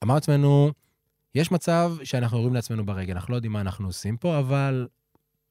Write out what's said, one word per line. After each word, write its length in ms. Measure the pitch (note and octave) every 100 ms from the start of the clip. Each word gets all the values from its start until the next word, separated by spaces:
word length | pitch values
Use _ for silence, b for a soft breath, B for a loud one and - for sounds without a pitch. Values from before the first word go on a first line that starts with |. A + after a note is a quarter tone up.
אמרנו 120 | G#2+ C#3+
לעצמנו, 540 | D3+ C#3+ C#3+ C#3+ D3 D3 _ _ _ _ _ B2+
"יש 160 | E3+
מצב 420 | F3 - E3+ E3+ E3
שאנחנו 340 | C3 B2+ A#2+ A#2
יורים 160 | A#2+
לעצמנו 320 | B2+ - A2 G#2
ברגל, 280 | F#2+ F#2
אנחנו 180 | F2+ F2+
לא 40 | B2
יודעים 140 | A2+
מה 100 | G#2+
אנחנו 260 | G2 F#2 G2
עושים 300 | F2 G2 A#2
פה, 220 | F3+ D#3
אבל 480 | C3 C#3 C#3 C3 B2 _ _ _ _ _ _